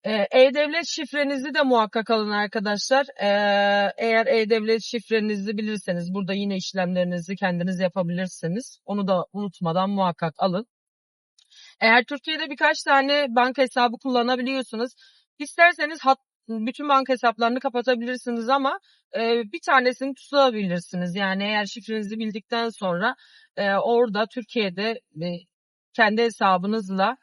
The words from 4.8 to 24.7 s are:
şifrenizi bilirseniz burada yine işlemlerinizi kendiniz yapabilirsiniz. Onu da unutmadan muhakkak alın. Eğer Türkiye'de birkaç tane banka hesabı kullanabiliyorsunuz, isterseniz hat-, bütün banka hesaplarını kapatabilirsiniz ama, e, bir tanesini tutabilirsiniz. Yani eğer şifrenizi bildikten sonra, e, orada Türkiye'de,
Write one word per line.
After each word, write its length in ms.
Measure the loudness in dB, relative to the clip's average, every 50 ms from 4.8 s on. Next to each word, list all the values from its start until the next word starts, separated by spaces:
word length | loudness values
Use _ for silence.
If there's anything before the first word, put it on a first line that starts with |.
şifrenizi 720 | -2 -6 -8 -8 -4 -2 0 0 0 0 -2 -4 -4 -6 -4
bilirseniz 580 | -4 -4 -4 -6 -6 -4 -4 -4 -4 -4 -4 -4
burada 180 | -4 -4 -4
yine 240 | -4 -4 -2 -4 -4
işlemlerinizi 800 | -4 -6 -6 -4 -4 -2 0 0 0 0 0 -2 -6 -6 -8 -6
kendiniz 440 | -2 -2 -2 0 0 -2 -2 -2 0
yapabilirsiniz. 1000 | -2 -2 _ -2 -4 -2 -2 -4 -4 -6 -8 -8 -6 -4 -4 -4 -6 -10 -20 _ _
Onu 240 | -6 -4 -2 0 0
da 160 | 0 0 0 _
unutmadan 580 | -8 -8 -8 -8 _ -4 -4 -2 0 0 0 0
muhakkak 440 | 0 0 0 0 0 -2 -6 -6 -2 -2
alın. 280 | -2 0 0 -2 -6 _ _ _ _ _ _ _ _ _ _ _ _ _ _ _ _ _ _ -20 -20 -20 _ _
Eğer 240 | 4 6 6 6 4
Türkiye'de 460 | 0 -8 -8 -6 -6 -6 -4 -6 -8
birkaç 320 | -2 0 2 2 2 0
tane 440 | 2 4 4 4 4 4 2 0 0 2
banka 340 | 2 2 2 2 2 0
hesabı 340 | 0 0 2 2 2 2 0 -2
kullanabiliyorsunuz, 880 | _ 0 0 2 2 2 0 0 0 -2 -2 -4 -4 -6 -6 -6 -6 -6 _ _ -20 -20 _ _ _ _ _ _
isterseniz 600 | -12 -10 2 4 4 4 4 2 -4 -6 -6 -2
hat-, 180 | 2 2 2 _ _ _ _ _ _ -10
bütün 400 | -6 -6 -4 -6 -6 -6 0 2
banka 240 | 2 2 2 2
hesaplarını 480 | -2 2 2 0 0 2 0 0 0 -2
kapatabilirsiniz 880 | -4 -2 -4 -2 0 0 -2 -2 -2 -6 -6 -6 -6 -6 -6 -4 0 0
ama, 300 | 0 2 2 0 -2 -4 _ _ _ _ _ _ -4
e, 260 | -2 0 0 0 0 -2 -6
bir 80 | -10 -8 -2
tanesini 480 | 2 2 4 4 2 -2 -2 -6 -6 -6
tutabilirsiniz. 1000 | -10 -10 0 4 4 4 4 4 0 -2 -2 -4 -4 -6 -8 -6 -6 -4 -4 -4
Yani 280 | -2 -2 -2 -2 -2
eğer 240 | -2 -2 -2 -2 -4
şifrenizi 520 | -4 -8 -14 -10 -6 -6 -6 -6 -6 -6 -6
bildikten 500 | -6 -6 -6 -8 _ _ -4 -2 -2 -4
sonra, 460 | -6 -4 -4 -2 -2 0 0 -2 -2 _ _ _ _ -20 _ _ _
e, 180 | -4 0 0 2
orada 520 | 2 2 2 4 4 2 2 2 -2 -2 -2 -4
Türkiye'de, 560 | -10 -10 _ -2 -2 -2 -2